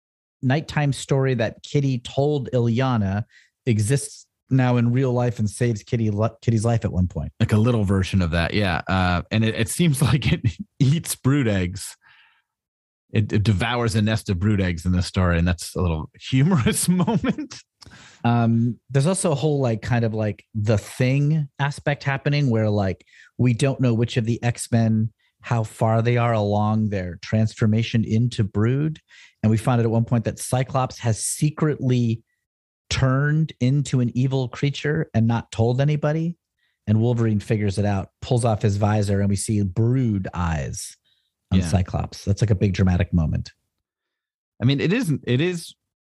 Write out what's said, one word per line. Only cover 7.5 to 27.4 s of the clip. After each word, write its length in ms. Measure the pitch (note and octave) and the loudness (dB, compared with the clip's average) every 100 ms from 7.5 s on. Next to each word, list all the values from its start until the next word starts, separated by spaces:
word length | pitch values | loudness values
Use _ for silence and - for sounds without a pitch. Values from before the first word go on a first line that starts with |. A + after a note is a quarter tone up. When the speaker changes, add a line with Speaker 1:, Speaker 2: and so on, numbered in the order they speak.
Speaker 2:
a 40 | G#2+ | 4
little 260 | A#2 A#2 | 4 2
version 380 | G2 G2 F#2 G2 | 2 0 2 0
of 100 | E2+ | 2
that, 220 | E2+ E2 | 0 0
yeah. 280 | G2+ G2 D#2 - | 0 0 -2 0
Uh, 340 | F#2+ F2+ F2 - | 0 2 0 0
and 140 | A2 A2 | 0 0
it, 80 | G2 | 0
it 140 | A2 | -4
seems 320 | - F3 C3+ | 0 2 2
<laughs> 0 | |
like 300 | C#3 D3 A2+ | 2 2 0
it 80 | - A2+ - - - | 0 -2 -4 -8 0
eats 360 | B2+ D#3+ - - | 2 2 -2 -4
brood 320 | C3 C#3+ A2+ | 0 2 2
eggs. 480 | G2 F2+ G2 - - _ - _ _ _ _ _ _ _ _ _ | 0 -2 -6 -14 -18 _ -20 _ _ _ _ _ _ _ _ _
It, 200 | A2 G#2 | -4 0
it 120 | G#2+ | 0
devours 500 | G#2 F#2 A#2 B2 A#2 A2 | 2 2 0 -2 0 0
a 60 | |
nest 280 | G#2+ A2+ - | 0 0 -2
of 100 | F2 | -2
brood 200 | G#2 G2+ | 0 0
eggs 260 | F2+ E2+ F2+ | 0 -2 0
in 60 | |
this 140 | F2+ E2+ | 0 0
story, 320 | G2 F2+ E2+ | 0 2 2
and 100 | F2 | 2
that's 280 | E2+ - D#2 | -2 -6 -2
a 60 | |
little 280 | F2+ D#2+ - - | -2 -2 -6 -12
humorous 720 | - C3 D#3 E3+ D#3 - - | -2 2 4 2 2 0 0
<laughs> 0 | |
moment. 720 | F#3 G3 A3+ C4 - D4 - - _ - - - - A#2+ | 0 2 0 -2 -4 -6 -14 -20 _ -20 -20 -20 -6 0
Speaker 1:
Um, 540 | A#2 A#2 A#2 A#2+ G#2+ - | 2 2 2 0 -4 -4
there's 160 | C3+ D3+ | 0 0
also 240 | F#3 F3+ | 0 0
a 20 | C#3+ | 0
whole, 240 | D#3 C#3+ | 0 0
like, 220 | B2 G#2+ | 0 -2
kind 240 | - A#2+ A2+ | -2 0 0
of, 80 | |
like, 320 | A2 G#2+ G2 - A2 | -2 -4 -6 -8 -4
the 220 | G#2+ G#2 | 0 0
Thing 720 | - - B2+ C#3 C#3+ D#3 C#3 - | -2 -2 0 2 2 0 -2 -4
aspect 440 | C#3+ - D3+ C#3+ C#3+ | -4 -4 -4 -4 -2
happening 440 | C3+ D3 D3 C#3 | -2 0 0 2
where, 200 | A2 G#2+ | 2 2
like, 360 | G#2 F#2+ - _ - - - | 2 0 -4 _ -20 -12 -2
we 160 | B2 | 0
don't 280 | A#2 C3+ B2+ | 2 0 0
know 120 | B2+ | 0
which 220 | A2+ A#2+ B2 | 2 0 -2
of 60 | A2 | -2
the 160 | A#2 | -2
X-Men, 720 | A#2+ - - A#2 A2+ A2 A2 _ _ _ | -2 -4 -2 0 2 2 0 _ _ _
how 220 | - A#2 | -4 -4
far 380 | G#2+ - A2+ A2+ | -4 -2 0 2
they 140 | A#2 A#2+ | 2 2
are 160 | A#2 | 2
along 560 | A2 G#2 G#2 G#2+ A2 G#2+ | 0 0 0 0 0 0
their 280 | G2+ F2+ F2 | -4 -6 -10
transformation 840 | - A2 | -4 0